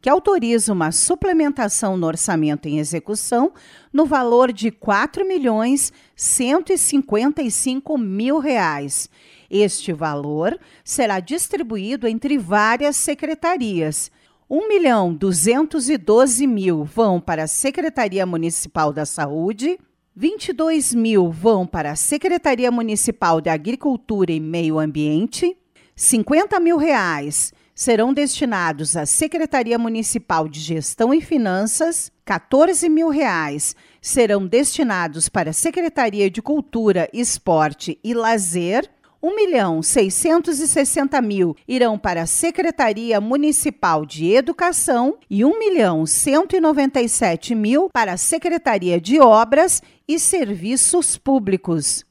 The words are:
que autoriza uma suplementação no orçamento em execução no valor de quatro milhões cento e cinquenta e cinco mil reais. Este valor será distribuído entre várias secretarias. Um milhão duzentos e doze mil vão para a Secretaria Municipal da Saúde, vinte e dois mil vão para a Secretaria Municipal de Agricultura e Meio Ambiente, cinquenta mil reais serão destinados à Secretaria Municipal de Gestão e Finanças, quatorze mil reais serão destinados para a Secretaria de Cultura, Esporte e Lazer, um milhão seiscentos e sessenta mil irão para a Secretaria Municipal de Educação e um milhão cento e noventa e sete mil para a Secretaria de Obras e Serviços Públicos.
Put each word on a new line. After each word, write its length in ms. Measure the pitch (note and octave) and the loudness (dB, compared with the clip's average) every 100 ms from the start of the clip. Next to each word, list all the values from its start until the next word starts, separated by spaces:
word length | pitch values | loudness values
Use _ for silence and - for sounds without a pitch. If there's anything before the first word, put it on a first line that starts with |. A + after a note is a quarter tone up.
que 80 | - | 2
autoriza 640 | D4+ F#4 F#4+ A#3 A#3 A3 | 2 2 0 2 0 0
uma 200 | G3 D#3+ | 0 0
suplementação 1040 | E3 - F4+ G4 E4+ D4 C#4 G#3+ - G#3 F#3+ | 0 0 0 0 2 2 0 -2 -2 -2 -2
no 100 | E3 | -2
orçamento 600 | D#3+ - F3 D3+ D3 D#3 | -2 -2 0 0 -2 -4
em 100 | D3+ | -4
execução 760 | D3+ E3+ - G#3 - A#3+ D4 - - - _ | -2 -6 -6 -8 -2 0 0 -2 -20 -20 _
no 140 | C#4 D4+ | 0 2
valor 460 | C#4+ A#3+ A#3+ C4 | 2 2 4 4
de 180 | G#3 A3 | 0 -4
quatro 560 | - - G3+ A#3 - F#4+ | -4 -2 0 0 -4 -2
milhões 640 | F#4 B3+ G#3+ A3+ C#4 - _ _ | 0 0 0 0 0 -2 _ _
cento 580 | - - - B3+ D#4 E4 | -8 -4 -2 0 0 0
e 60 | F#4 | 0
cinquenta 640 | - C#4+ C4+ G#3 C4 D4+ | 0 0 0 0 0 -2
e 80 | C4 | -4
cinco 480 | - - C4 - D4+ | -4 -4 -4 -4 -4
mil 400 | G#3+ F#3+ A#3 D4+ | -4 -4 -2 0
reais. 720 | C#4+ B3 F3 D3 C#3+ - - _ _ _ _ | 0 0 0 -2 -6 -8 -8 _ _ _ _
Este 420 | G3 G#3 - - | 0 0 0 -6
valor 640 | D#3+ D#3+ C#3+ C#3+ D3+ F3 E4 - _ | -4 -4 -4 -6 -2 -2 -4 -12 _
será 340 | - - A#3 F#3+ | -10 -2 0 -2
distribuído 880 | F3 D#4+ - G4 A#3+ A3 G3 C4 A#3 | -4 -6 -4 -4 -6 -6 -6 -4 -4
entre 320 | A3+ C#4 C#4+ | -4 -2 -2
várias 560 | F3 G#3 G#3+ A#3+ C#4+ | 0 2 2 2 0
secretarias. 1200 | C#4+ - C#4+ D#4 D#4 E4+ F4+ A#3 F3+ D#3 D3 - _ _ _ _ | -2 -4 -4 -6 -4 -2 -2 -2 -2 -2 -4 -10 _ _ _ _
Um 160 | D4 G#4+ | -4 2
milhão 460 | G4+ D#4+ A3+ F#3 | 2 4 2 0
duzentos 760 | D#3+ G3 F3 F3 B3 D#4 D#4+ B3 | 0 -2 0 2 2 0 -2 -2
e 80 | C#4+ | -2
doze 480 | E3+ G#3+ C4+ A#3+ C#4 | 2 4 4 2 0
mil 360 | A3 F#3+ E3 | 0 0 0
vão 380 | D3 - A3+ F3+ | -4 0 2 2
para 220 | - D#3+ | -2 -4
a 40 | D#3 | -4
Secretaria 800 | - C4+ C#4 E4 - A3 F#3 | -2 -4 -2 -4 -2 -2 -2
Municipal 680 | F#3 E3+ E3 E3 - - D3+ | -2 -2 -4 -4 -8 -2 -2
da 100 | D3 | -2
Saúde, 720 | D3 - D3 D3+ F3 G#3 C4+ F4+ _ _ _ - | -6 -6 -6 -4 -4 -2 -4 -6 _ _ _ -4
vinte 320 | C4+ G4+ - | -4 -4 -8
e 40 | |
dois 400 | B3+ D#4+ D#4+ C4+ | -2 0 0 0
mil 360 | A#3+ A3+ G#3+ F3 | 0 2 2 2
vão 360 | D#3+ G3 G#3 F3+ | 2 2 2 0
para 240 | F3 D3 | -4 -6
a 40 | |
Secretaria 760 | D#3 - D4 F#4 F4 D#4+ A#3+ B3 | -4 -2 -2 0 0 0 0 0
Municipal 720 | A#3+ A#3 G#3+ - G#3+ F3 E3 | 0 -2 -2 -2 0 2 2
de 80 | D#3 | 0
Agricultura 840 | D#3+ D#3 B3+ D4 B3 - G#3 F3+ | -4 -4 -4 -2 -4 -4 -2 0
e 80 | D#3+ | 0
Meio 380 | D#3 E3+ E3 D#3 | -2 -2 0 0
Ambiente, 760 | D#3 D3 D3+ D3+ A3+ - F4 F#4 _ _ _ | -2 -2 0 0 -2 -2 -4 -4 _ _ _
cinquenta 640 | - - A#3+ - D4+ G4+ G4 | 0 2 2 2 2 2 2
mil 200 | E4+ E4+ | 2 2
reais 760 | D#4 C4+ F#3 D3+ C#3+ D3+ - _ _ | 2 2 0 -2 -4 -4 -6 _ _
serão 400 | - - A3+ A#3 | -8 0 2 2
destinados 840 | C#4 C#4+ - C4 G#3 E3+ D3 D3+ E3+ | 2 -2 -2 -2 -2 -2 -2 -4 -4
à 80 | |
Secretaria 720 | D3+ - D#4 E4+ D#4 C#4 A#3 A#3 | -2 -2 -2 -2 -2 -2 0 0
Municipal 680 | A#3 A3+ A3 A#3+ - E3 D#3 | 0 -2 -4 -4 -2 -2 -2
de 120 | D3 | -6
Gestão 520 | D#3 E3 D3 - A#3 | -6 -4 -4 -2 2
e 80 | D4+ | 2
Finanças, 880 | D4+ D4+ A3 - A3 - E4 E4+ - _ - | 2 0 0 0 -2 0 -2 -2 -8 _ -6
quatorze 600 | F#3 _ C4 E4 F4+ E4+ | -6 _ 4 6 4 2
mil 220 | D#4 E4 | 2 2
reais 680 | D4 C4+ F3 D3+ C#3+ - - _ _ | 0 0 0 -2 -4 -6 -8 _ _
serão 460 | - - A3+ G3+ F#3+ | -4 2 4 2 2
destinados 840 | A3+ C#4 - C4 F#3+ E3 D3+ - | 2 2 0 0 0 -4 -4 -4
para 220 | - D#3 | -2 -2
a 20 | |
Secretaria 800 | D#3+ E4 F4 E4+ D4+ A#3 G#3 G3 | -2 -2 -2 -4 0 -2 2 0
de 100 | F#3 | 0
Cultura, 680 | - D4+ - A#3 A3 F#3 E3 | -2 -2 -2 0 2 2 0
Esporte 840 | A3 A#3+ - - D#3+ D3+ D3 - - | -2 -4 -4 0 2 2 -2 -10 -8
e 120 | A3 | -4
Lazer, 760 | A#3 A3+ A3+ F#3 F3 E3+ G#3+ G4 _ _ _ | -2 0 0 0 -2 0 -2 -4 _ _ _
um 140 | D#4+ | -4
milhão 480 | G#4 G4+ D4 F#3+ E3 | 0 2 2 2 0
seiscentos 800 | - C#4+ F#3+ F#3 E4 E4+ E4+ C#4+ | 0 2 2 0 2 2 0 -4
e 80 | D4+ | 0
sessenta 520 | D#4+ C4+ - C#4 C#4 | 0 0 0 0 0
mil 360 | A3+ G3+ F3 D3+ - | 0 0 0 -2 -6
irão 320 | B3+ A#3+ G#3 | 0 0 0
para 240 | G3+ E3+ | -4 -4
a 40 | E3 | -2
Secretaria 920 | - E4 - F4 D#4+ B3 G#3 A#3 G#3+ | -2 -2 -2 -4 0 0 0 0 0
Municipal 840 | G#3 C4+ D4 C#4+ D4+ - F#3 D#3+ D3+ | 0 0 2 0 -2 -2 0 0 -2
de 240 | D#3 E3 | -4 2
Educação 880 | A3+ B3+ E4 F4+ F4 - B3 B3+ G#4+ _ | 2 2 -2 -2 -2 0 2 0 -2 _
e 160 | G3+ | 0
um 140 | B3+ A4 | 2 2
milhão 480 | A4 F4+ G#3 D#3+ D#3+ | 0 2 2 2 0
cento 480 | - - C#4 F#4+ | 0 2 2 2
e 60 | F#4 | 2
noventa 420 | D#4+ D4 C4+ C4+ | 2 2 0 0
e 60 | A#3+ | -2
sete 440 | - G#3+ E3 - | 0 0 -2 -4
mil 380 | A3+ G#3 C4+ F#4 | -2 2 2 2
para 200 | B3+ G#3+ | 0 -2
a 40 | F3+ | -2
Secretaria 840 | - D#4+ F4 E4 - G#3 F3+ F3 | -2 -2 -2 -2 0 0 0 0
de 180 | E3+ D4 | 2 8
Obras 640 | B3+ G#3+ A3+ C#4 F4 - _ _ - | 8 8 6 4 4 0 _ _ -6
e 140 | D#4+ | -2
Serviços 960 | - F#4 A#3 G3 F#3 C4 - F4 - - | 0 0 -2 -4 -4 0 2 2 0 -2
Públicos. 880 | - C4+ G3+ F#3+ - E3 C#3+ - - | 0 0 2 -2 0 -2 -2 -6 -8